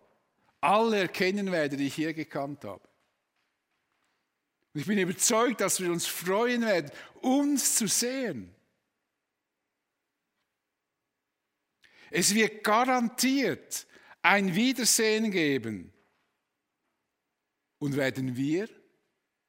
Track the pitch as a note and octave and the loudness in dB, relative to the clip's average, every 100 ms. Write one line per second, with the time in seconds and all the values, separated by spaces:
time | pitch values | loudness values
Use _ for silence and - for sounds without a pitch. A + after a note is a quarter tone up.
0 | _ _ _ _ _ - D3 G#3 A3+ G#3 | _ _ _ _ _ -4 2 4 4 2
1 | E3+ - F#3 G#3 G3 F3 D3 C#3 C#3 D3 | 0 0 0 0 -2 0 -2 -2 -4 -4
2 | D#3 D#3 D3+ D#3 C#3 C#3 G#2+ F#2 _ _ | -6 -6 -8 -8 -8 -10 -14 -16 _ _
3 | _ _ _ _ _ _ _ _ _ _ | _ _ _ _ _ _ _ _ _ _
4 | _ _ _ _ _ _ _ D3 C#3+ G#3 | _ _ _ _ _ _ _ -10 -2 0
5 | F3+ F#3+ - A3 A#3+ G#3+ F#3+ - F3+ E3+ | 0 0 2 2 2 0 -2 -2 -2 -2
6 | - - E3+ G3 A#3+ A#3+ A3+ F3+ C#3+ - | -4 -6 -2 0 0 0 0 0 -2 -12
7 | - - B3+ C4+ C#4+ C#4+ - - G3+ - | -20 -6 0 2 2 0 0 0 0 0
8 | A#3+ C4+ A#3+ C3 F2+ F#2+ _ _ _ _ | -2 -4 -6 -6 -12 -20 _ _ _ _
9 | _ _ _ _ _ _ _ _ _ _ | _ _ _ _ _ _ _ _ _ _
10 | _ _ _ _ _ _ _ _ _ _ | _ _ _ _ _ _ _ _ _ _
11 | _ _ _ _ _ _ _ _ _ _ | _ _ _ _ _ _ _ _ _ _
12 | - E3 F3+ G#3 G#3+ G#3+ - G#3+ C4 B3+ | -6 0 2 4 2 0 2 2 4 2
13 | A#3 - B3+ C#4 A3+ B2 - - - - | 0 0 0 2 0 -2 -8 -12 -12 -20
14 | - - E3+ G3+ F#3+ E3+ B3 C4 G#3+ - | -20 0 4 4 4 2 2 2 2 2
15 | A3 A3 A3 F#3 D3+ C3+ A2+ G2+ E2 _ | 2 2 0 0 2 0 -2 -8 -12 _
16 | _ _ _ _ _ _ _ _ _ _ | _ _ _ _ _ _ _ _ _ _
17 | _ _ _ _ _ _ _ - D3 C#3 | _ _ _ _ _ _ _ -8 -4 -2
18 | C3+ A#2 C3 B2 C#3 E3 A3+ - _ _ | -2 -2 -6 -2 -2 -2 -4 -10 _ _
19 | _ _ _ _ | _ _ _ _